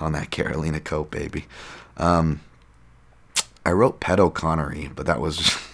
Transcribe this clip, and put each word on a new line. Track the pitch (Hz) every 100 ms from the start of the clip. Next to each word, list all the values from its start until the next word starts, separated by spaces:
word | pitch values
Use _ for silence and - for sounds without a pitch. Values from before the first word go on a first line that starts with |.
on | 78
that | 76 78
Carolina | - - 80 78 78
Cope, | - 76 76
baby. | 73 76 78 - - - - - -
Um, | 85 87 80 73 - - - - - - - - - - - -
I | 82
wrote | 90 123 -
Pedo | - 92 90
Connery, | - 82 80 73 76 73 -
but | 76
that | 71
was, | 78 78 82 - -